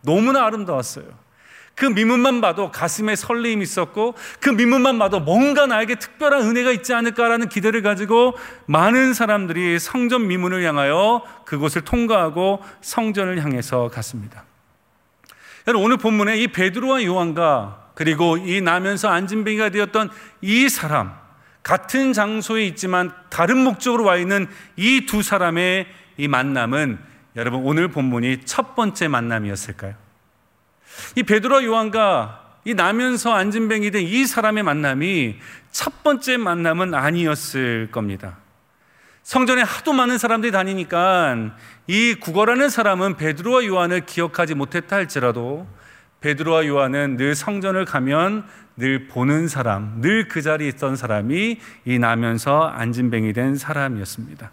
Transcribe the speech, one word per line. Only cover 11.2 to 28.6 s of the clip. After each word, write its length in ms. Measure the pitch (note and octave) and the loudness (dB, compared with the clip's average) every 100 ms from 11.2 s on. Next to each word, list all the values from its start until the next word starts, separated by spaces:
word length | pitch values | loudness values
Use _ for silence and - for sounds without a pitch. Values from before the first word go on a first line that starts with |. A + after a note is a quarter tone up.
| - - - | -2 -20 -8
그곳을 360 | D3 D3+ E3+ | -2 -2 -2
통과하고 840 | D3+ A#3+ A#3 G#3+ D#3+ D#3 F#3+ G3 - - | -2 -2 2 2 2 0 0 0 -6 -18
성전을 640 | - - A3 G3+ F#3 F3+ | -6 -4 -2 -2 -2 -2
향해서 460 | D3 B2+ A#2 B2+ A#2+ | -2 -4 -2 -2 -2
갔습니다. 560 | A#2 A2 A#2+ G#2 - - _ _ _ _ _ _ _ _ - - - - | -6 -10 -10 -14 -18 -20 _ _ _ _ _ _ _ _ -20 -20 -8 0
여러분, 180 | A#3 G#3+ | 2 4
오늘 120 | B3+ | 2
본문에 400 | A3 G#3+ G3+ A3 | 2 2 2 0
이 100 | A#3+ | -2
베드로와 560 | - F#3 G3 C4 C4 | 0 0 0 0 0
요한과 840 | G3+ F#3 E3+ D#3+ E3 C3+ G2+ G2+ - | 0 0 -2 0 2 2 -2 -14 -20
그리고 440 | - D#3 D3+ F3 E3+ | -4 -2 2 2 2
이 240 | F#3 F#3+ | 0 -2
나면서 480 | F3+ F3 F#3+ G3 G#3+ | 2 0 0 -2 0
안진뱅이가 600 | F3 F#3 G#3+ G#3+ G#3+ G#3+ | 0 0 -4 -2 -2 -2
되었던 400 | G3 G3+ A3 G3+ - - _ | 0 -2 -2 -4 -8 -20 _
이 280 | F#3+ A3+ C4+ | 0 2 2
사람, 440 | - D#3+ D3 F#2+ - - _ _ _ | 0 -2 -2 -2 -10 -20 _ _ _
같은 500 | - F3+ - C4 C4+ | -2 -2 0 0 2
장소에 500 | A3 G#3 A3 - A3 G#3 | 2 0 -2 -2 -2 -2
있지만 440 | D#3+ F#3 F#3 F3+ - - | -4 -2 0 -2 -6 -12
다른 280 | - F3 C4 | 0 2 4
목적으로 460 | C4 G#3 B3+ A#3 G#3+ | 4 2 -2 2 4
와 120 | F3+ | 2
있는 300 | F3+ G3+ F3+ - - - | 2 0 -2 -10 -20 -2
이 280 | G#3 C4 C4 | 2 2 2
두 160 | G#3+ | -2
사람의 640 | G3+ G3 F3 E3 F3+ F#3 F#3 - - - | 0 0 2 2 0 0 -4 -14 -20 -6
이 100 | C#3+ | 0
만남은 720 | C3 C3+ C3+ A#2 C#3 D3 G#2 - - _ A2+ | 0 2 0 0 0 -2 -4 -12 -20 _ -6
여러분, 260 | A#2+ B2+ | -4 -2
오늘 260 | C3 D3+ F3 | 0 0 0
본문이 560 | D3+ C3 A#2+ A#2+ C3 - | 0 -2 0 -2 -2 -4
첫 300 | - | -4